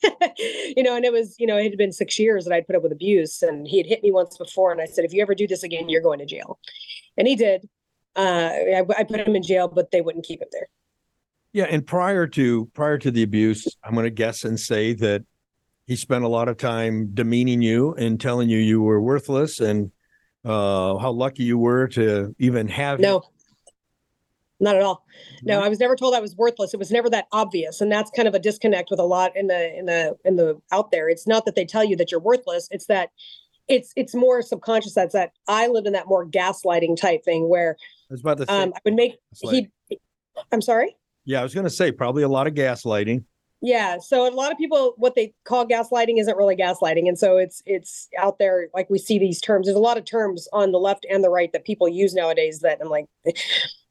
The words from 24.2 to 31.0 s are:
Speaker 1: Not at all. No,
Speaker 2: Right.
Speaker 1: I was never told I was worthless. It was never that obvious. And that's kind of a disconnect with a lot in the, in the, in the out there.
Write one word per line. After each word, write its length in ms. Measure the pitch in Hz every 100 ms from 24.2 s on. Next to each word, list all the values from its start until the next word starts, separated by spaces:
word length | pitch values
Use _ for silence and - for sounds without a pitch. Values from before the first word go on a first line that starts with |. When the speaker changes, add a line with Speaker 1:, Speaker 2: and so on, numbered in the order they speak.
| _ _ _ -
Speaker 1:
Not 140 | 208
at 80 | 196
all. 220 | 196 185 _ - - -
No, 140 | - 202
Speaker 2:
Right. 80 | 202
Speaker 1:
I 20 |
was 100 | 208
never 160 | 247
told 200 | 254 254
I 60 | 247
was 140 | 214
worthless. 400 | 175 233 233 196
It 40 | 202
was 120 | 180
never 180 | 233 233
that 180 | 226 -
obvious. 500 | 214 208 185 160 -
And 120 | 208
that's 180 | 208 214
kind 160 | - 220
of 80 |
a 60 | 190
disconnect 500 | 202 208 220 185 175
with 80 | 190
a 60 |
lot 320 | 175 180 185 185
in 100 | 196
the, 320 | 180 165 160
in 80 | 180
the, 300 | 170 156 -
in 100 | 185
the 260 | 180 160 156 -
out 180 | 277 -
there. 180 | 170